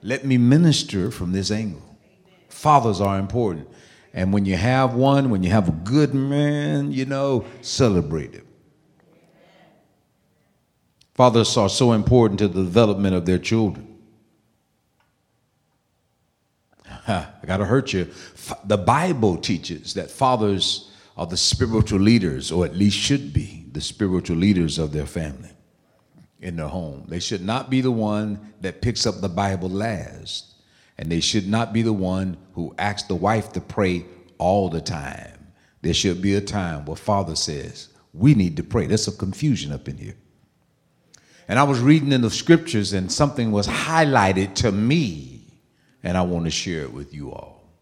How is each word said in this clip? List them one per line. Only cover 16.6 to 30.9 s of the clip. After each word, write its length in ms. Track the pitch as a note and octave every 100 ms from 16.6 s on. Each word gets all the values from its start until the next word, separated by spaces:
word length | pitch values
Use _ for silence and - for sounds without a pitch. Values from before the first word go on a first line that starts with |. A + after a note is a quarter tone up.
| _ _ -
<laughs> 200 | - -
I 200 | F#2+ D#2 - -
gotta 200 | F#2+ G2
hurt 280 | B2+ -
you. 160 | F#2+ F2 - -
F-, 260 | - - - G2
the 120 | G#2
Bible 600 | F#2 C3 F3+ D3+ A2 E2+
teaches 560 | - F#2 - E2 -
that 160 | G2 E2
fathers 840 | - C3 B2 G#2+ G2 F#2 - - - - -
are 80 | E2+
the 120 | F2
spiritual 600 | - - B2 A2 G2+ G2+
leaders, 520 | G2+ A#2 F#2 C2 C2
or 140 | E2 F2
at 100 | E2+
least 220 | G2+ G2
should 340 | - C#3 C#3+
be 340 | - G2+ D#2+ D2
the 80 | C#2
spiritual 560 | - - G2+ F2+ E2 E2
leaders 400 | G2 F#2+ E2 D2+
of 140 | D#2
their 140 | D2 C#2+
family 460 | - D#2 C2+ - - _ _ _ _ _ _ _ _
in 160 | F2+ E2+
their 100 | D2+
home. 380 | F2 E2 C2+ -
They 120 | E2+
should 220 | - G#2+
not 280 | F#2 A#2 -
be 100 | C3
the 120 | C3
one 640 | A#2 G#2+ G#2 G#2+ G#2 - -
that 220 | F#2+ -
picks 240 | B2 A2+ A#2
up 160 | F2+
the 80 | F#2+
Bible 400 | E2+ G2+ F#2+ F#2
last, 840 | F#2+ A2 G2+ D2+ - - - - _ _ _ _